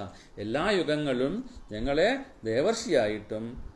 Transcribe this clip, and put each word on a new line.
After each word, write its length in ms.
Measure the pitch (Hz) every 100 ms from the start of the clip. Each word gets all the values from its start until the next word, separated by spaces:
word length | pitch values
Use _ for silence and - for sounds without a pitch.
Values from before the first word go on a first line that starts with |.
| 95 - - -
എല്ലാ 320 | 104 127 185
യുഗങ്ങളും 800 | 202 147 151 147 123 135 202 262 - -
ഞങ്ങളെ 520 | 107 123 143 196 269 269 -
ദേവർഷിയായിട്ടും 1200 | 110 113 170 226 247 151 107 107 101 107 113 123 -